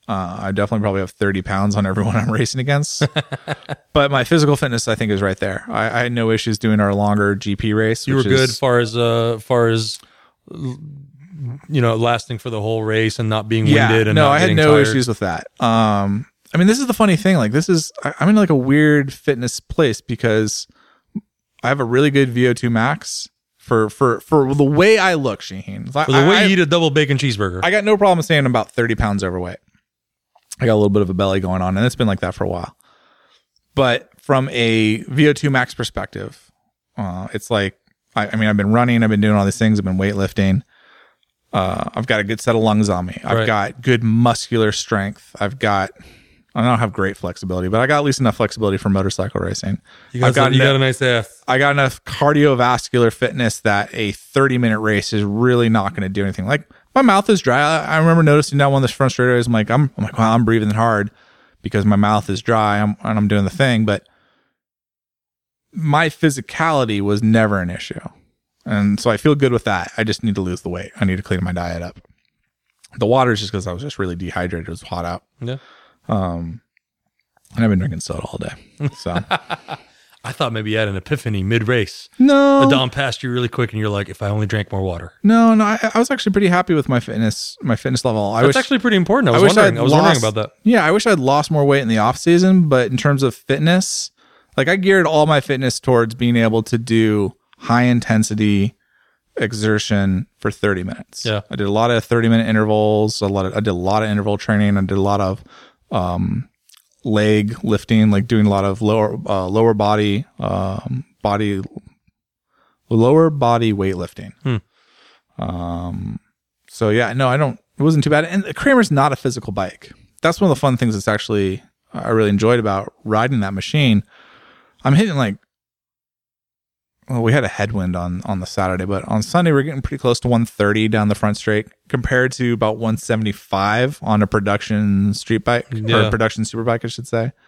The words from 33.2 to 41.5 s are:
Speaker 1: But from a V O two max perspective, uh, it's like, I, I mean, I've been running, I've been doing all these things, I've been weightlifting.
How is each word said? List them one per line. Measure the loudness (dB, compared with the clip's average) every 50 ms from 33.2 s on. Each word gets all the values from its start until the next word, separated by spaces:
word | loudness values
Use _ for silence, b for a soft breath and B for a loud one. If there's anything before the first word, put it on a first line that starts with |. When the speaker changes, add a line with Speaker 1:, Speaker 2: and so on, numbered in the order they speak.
| b b b b b b _ _ _ _ _
Speaker 1:
But | 0 0 0 0 -2 -4 _ _ _
from | _ 0 0 0 0 -2
a | -2 -2 0 2 2 2 2 2 0 -2
V | -4 -6 0 2 4 4
O | 2
two | 2 0 0
max | 0 0 -2 -2 -6
perspective, | -8 -8 -8 -6 -8 -10 -10 -10 -12 -12 -12 -14 -18 _ _ _ _ _ _ _ _ _ _ _
uh, | -10 -10 -8 -8 -10 -10 -10 -10
it's | -10 -6 -2
like, | -2 0 0 -2 -4 _ _ _ _ _ _ _ _
I, | -4 -4 -2
I | -2
mean, | 0 0 2
I've | 2
been | 2 2 2 2
running, | 2 2 2 2 2 2
I've | 2
been | 2 2
doing | 2 2 2
all | 2 2
these | 0 0 0
things, | 2 2 2 2
I've | 0
been | -2 -2 0
weightlifting. | -2 -2 0 -2 -2 -2 0 0 2 2 2 0 -2 b b b b b b b b b b b b b _ _ _ _